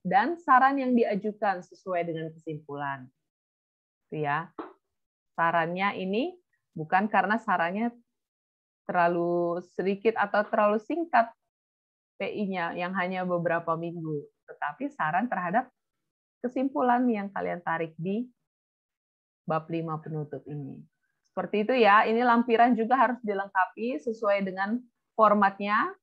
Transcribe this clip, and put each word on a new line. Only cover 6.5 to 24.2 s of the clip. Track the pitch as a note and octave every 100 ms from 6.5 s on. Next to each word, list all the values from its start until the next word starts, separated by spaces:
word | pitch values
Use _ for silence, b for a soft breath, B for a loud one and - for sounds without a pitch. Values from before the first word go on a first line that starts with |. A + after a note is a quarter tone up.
| _ _ -
bukan | D#3 F#3 G#3
karena | G3+ F#3 A#3
sarannya | G#3+ F3+ E3+ G3 A#3 A#3 _ _ _ _ _ _ _ _
terlalu | - F3+ E3+ F3 F3 F3 F3 E3+ F3+ -
sedikit | F#3 G3 A3+ A3
atau | G3+ G3+
terlalu | G#3 A3 G#3 G#3+
singkat | - D#4+ E4+ A#3 A#3 _ _ _ _ _ _ _ _ _
P | F#3+
I-nya | - G3 F#3+ E3+ F3
yang | F3+ F#3+
hanya | F3+ F#3
beberapa | F3+ F3 E3+ E3 E3 E3
minggu, | E3+ E3+ D#3+ D3 - _ -
tetapi | - C#3+ D3 C#4+
saran | - D#3 F3 B3
terhadap | G3 F3+ G#3+ B3+ _ _ _ _ _ _ _
kesimpulan | B3 B3+ C4+ C#4+ B3+ A#3+ B3+
yang | G#3 G3
kalian | F#3 F3+ F3
tarik | E3+ E3 E3 D#3+
di | F3 G#3 B3 _ _ _ _ _ _ _ _ _ _ _ -
bab | D#3+ D#3+
lima | E3 E3 D#3
penutup | D#3 D#3 D3 C3+ -
ini. | D3 C3+ C#3 D#3 _ _ _ _
Seperti | - F3+ G#3
itu | G#3+ B3+
ya, | G#3 G#3 A3
ini | A3+ B3
lampiran | A#3 A#3+ A3+ A#3+ A3
juga | A3+ C4
harus | A#3 B3
dilengkapi | G#3 G3 G3 F#3+ F#3 - A3+ C#4+
sesuai | B3 A3